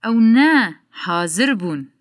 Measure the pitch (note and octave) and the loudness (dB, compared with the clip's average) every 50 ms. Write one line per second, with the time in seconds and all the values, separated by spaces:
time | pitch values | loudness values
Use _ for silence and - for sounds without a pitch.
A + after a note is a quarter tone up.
0 | - A3 A3+ A#3 A3+ A3 A3+ B3+ C#4+ D#4 D#4+ C#4+ A#3 F3+ D#3 _ _ _ _ - | -4 -2 0 2 4 4 6 4 4 4 4 2 0 -2 -6 _ _ _ _ -14
1 | - F#3 F3 E3+ F3 E3+ D#3 F3+ B3+ C#4 C4+ G3+ F3 F3+ D#3 C#3+ C3+ C3 _ _ | -8 -6 -4 -4 -4 -4 -2 -2 -2 -2 -2 -4 -4 -6 -8 -8 -10 -14 _ _